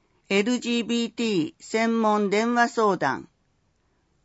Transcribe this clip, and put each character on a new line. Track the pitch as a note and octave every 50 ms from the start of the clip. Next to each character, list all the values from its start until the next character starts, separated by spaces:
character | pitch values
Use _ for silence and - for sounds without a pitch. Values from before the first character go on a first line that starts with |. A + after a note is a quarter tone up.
| _ _ _ _ _ -
エ | G3 G3+
ル | G#3 B3 B3 B3
ジ | - A#3+ A#3+ A#3
ー | A3+
ビ | - A#3 A#3 A#3 A3+
ー |
テ | - -
ィ | A#3 A3+ G#3 E3+ -
ー | - - _
専 | - - - A3 A3+ A3+ A3+ A3+
門 | A3 G#3+ G#3 G#3 G#3 F#3+
電 | G3 G#3 A3+ A#3+ A#3+
話 | A#3+ A#3 A#3
相 | - A#3 A3 G3+ F#3
談。 | D3 D3+ C3+ A#2+ D#2 - - _ _ _ _ _ _ _ _ _ _ _ _ _ _ _ _ _ _